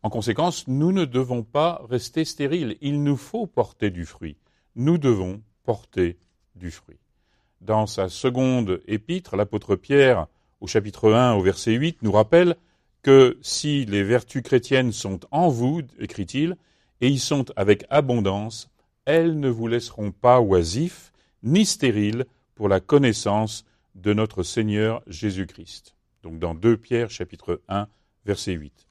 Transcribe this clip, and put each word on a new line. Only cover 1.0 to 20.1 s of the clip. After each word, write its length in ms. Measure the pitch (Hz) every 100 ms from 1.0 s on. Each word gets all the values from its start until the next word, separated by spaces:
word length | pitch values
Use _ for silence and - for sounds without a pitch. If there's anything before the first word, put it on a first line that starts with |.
| 156
devons 380 | 127 127 123
pas 360 | 110 143 165 170 117
rester 380 | 123 - - 156
stériles. 500 | - 143 170 131 -
Il 220 | 143 147
nous 140 | 143 139
faut 280 | - 226 214
porter 460 | - 110 _ 104
du 120 | 90
fruit. 320 | 82 - 82 73 _ _ _ -
Nous 220 | 135 175
devons 460 | 143 110 92 101 113 _
porter 560 | - 110 _ - 87 85 _ _ _ -
du 160 | 87
fruit. 260 | - _ - _ _ _ _ _ _
Dans 240 | 95 107 107
sa 240 | - 95
seconde 720 | - 131 123 131 127 104 90 -
épître, 480 | 104 - 180 180 95
l'apôtre 400 | 101 107 - 98
Pierre, 500 | _ 143 135 113 80 _ _ _
au 60 | 107
chapitre 480 | 113 101 - 110
un, 220 | 110 127 107
au 60 |
verset 320 | 92 98 -
huit, 280 | 113 156 170
nous 100 | 110
rappelle 440 | 101 110 170 180 165 _ _ _ _
que 340 | - 135 127 -
si 420 | - - 151 143 117
les 160 | 101
vertus 400 | 98 120 - 135
chrétiennes 500 | 117 131 - 135 127
sont 280 | 107 101 95 -
en 200 | 147 180
vous, 340 | 120 123 165 131 _
écrit-il, 580 | 110 - 95 135 160 180 _ _ _ _
et 80 | 123
y 120 | 139
sont 260 | - 147 127 -
avec 300 | 101 101 -
abondance, 800 | 143 139 120 98 98 107 - - _ _ _ -
elles 340 | 160 165 156
ne 100 | 139
vous 180 | 113 113
laisseront 440 | 120 120 - 104